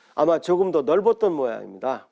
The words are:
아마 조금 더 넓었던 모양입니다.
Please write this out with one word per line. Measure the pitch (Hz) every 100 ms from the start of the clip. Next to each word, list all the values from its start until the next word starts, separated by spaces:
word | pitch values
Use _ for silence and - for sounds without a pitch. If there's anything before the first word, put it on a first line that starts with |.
| _ -
아마 | 156 160
조금 | - 180 190
더 | 156
넓었던 | 135 185 214 220 202
모양입니다. | 151 123 107 98 95 127 117 _